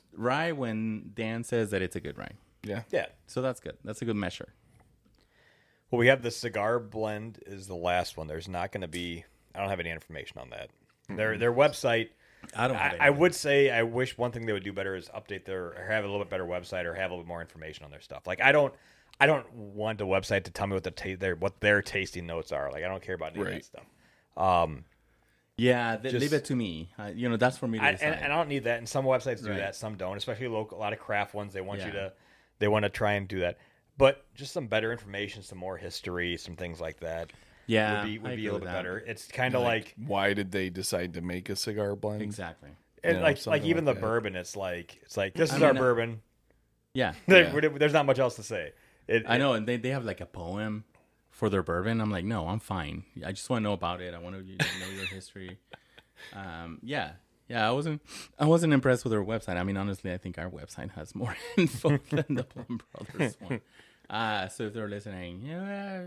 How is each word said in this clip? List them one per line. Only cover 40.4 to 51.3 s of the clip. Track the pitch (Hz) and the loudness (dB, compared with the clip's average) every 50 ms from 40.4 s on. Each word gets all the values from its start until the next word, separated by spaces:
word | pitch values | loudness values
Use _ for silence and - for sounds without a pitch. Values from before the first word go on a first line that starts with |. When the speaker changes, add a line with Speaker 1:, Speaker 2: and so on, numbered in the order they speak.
| 98 92 | 0 0
Speaker 2:
they | 98 95 95 92 | 0 -2 -2 -2
decide | 87 92 90 - 107 87 90 90 82 | -4 -4 -2 -2 -2 -2 -2 -4 -6
to | 87 | -6
make | 85 90 87 90 92 | -4 -4 -4 -4 -4
a | - 98 | -6 -4
cigar | - - 113 104 107 104 101 101 | -4 -4 -2 -2 -2 -2 -2 -2
blend? | 98 - 104 104 107 | -2 -2 -4 -2 -4
Speaker 1:
Exactly. | 104 104 104 101 90 82 82 - 73 71 82 - _ _ _ _ | -4 -6 -6 -8 -8 -10 -10 -14 -18 -20 -20 -20 _ _ _ _
Speaker 3:
and | - 170 170 | 0 2 2
Speaker 2:
You | 180 | 4
know, | 165 | 4
Speaker 3:
like, | 156 139 | 4 4
like | |
Speaker 2:
something | - - - 156 147 139 | 2 2 0 0 2 2
Speaker 3:
even | 160 165 165 156 | 2 2 4 4
Speaker 2:
like | 139 117 | 2 2
Speaker 3:
the | - | 2
Speaker 2:
that. | 113 | 0
Speaker 3:
bourbon, | 110 113 117 107 101 92 | 0 2 2 0 -2 -4
it's | 90 87 - - | -6 -8 -8 -6
like, | 101 95 92 87 87 82 - - - - | -6 -4 -4 -4 -6 -8 -12 -18 -20 -20
it's | - - | -6 -2
like, | 107 98 98 - | -2 -2 0 2
"This | 143 165 143 139 | 2 2 4 6
Speaker 1:
I | |
Speaker 3:
is | 139 | 6
Speaker 1:
mean, | 156 143 | 6 8
Speaker 3:
our | 127 | 8
Speaker 1:
uh, | 131 | 6
Speaker 3:
bourbon." | 131 123 120 117 117 117 113 110 - _ _ _ _ _ _ _ _ _ _ _ _ _ - | 6 6 4 4 2 -2 -4 -8 -14 _ _ _ _ _ _ _ _ _ _ _ _ _ -2
Speaker 1:
Yeah. | 131 123 87 - - | 0 0 0 -2 -2
Speaker 3:
<laughs> | - | 6
There, | 175 190 180 165 | 10 10 10 10
Speaker 2:
Yeah. | 165 143 151 | 8 6 2
Speaker 3:
there, | 151 151 | 2 2
there's | 143 139 151 151 147 | 4 4 4 6 6
not | 156 143 | 6 6
much | 139 123 123 | 4 4 4
else | 131 120 - | 2 0 0
to | - 104 | -4 -8
say. | - 113 90 80 - - _ _ _ _ _ _ | -6 -6 -6 -6 -8 -12 _ _ _ _ _ _
It, | - 110 113 110 | 2 2 2 4
Speaker 1:
I | - 117 | 4 4
Speaker 3:
it | 127 | 4
Speaker 1:
know, | 139 139 120 | 6 4 4
and | 110 107 | 2 2
they, | 120 123 | 0 -2
they | 117 113 127 | -2 -2 -2
have, | 139 135 117 | -2 -2 -4
like, | 107 92 - | -4 -6 -6
a | - | -10
poem | - - 95 82 85 95 104 110 110 107 107 107 _ _ _ _ _ _ _ _ | -12 -10 -8 -6 -4 -4 -4 -4 -4 -4 -6 -8 _ _ _ _ _ _ _ _
for | _ | _